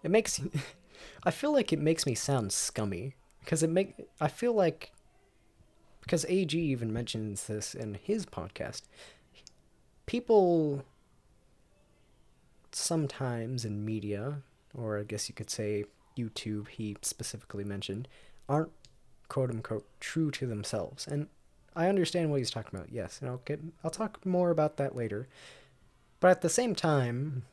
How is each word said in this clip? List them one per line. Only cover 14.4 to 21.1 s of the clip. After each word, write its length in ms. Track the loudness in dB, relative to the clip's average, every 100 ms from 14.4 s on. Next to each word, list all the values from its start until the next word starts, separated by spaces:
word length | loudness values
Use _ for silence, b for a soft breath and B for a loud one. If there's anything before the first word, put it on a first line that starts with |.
| -12 _ _
or 240 | -8 -4 -2
I 60 |
guess 240 | -4 -6 -6
you 80 | -8
could 140 | -8
say 360 | -4 -2 -2 -4 _ _ -6
YouTube, 520 | -6 -6 -4 -4 -6
he 280 | -6 -6 -4
specifically 600 | -6 -6 -8 -10 -10 -8
mentioned, 440 | -4 -6 -4 -6 -8 b b b 0
aren't, 220 | 0 0 -6 -20 -20 -20 -20 -6
quote 240 | -2 0
unquote, 360 | -2 -4 -6 -6 -12
true 320 | -4 0 0
to 160 | 0 -4
themselves. 600 | -4 -2 -4 -4 -8
And 200 | -4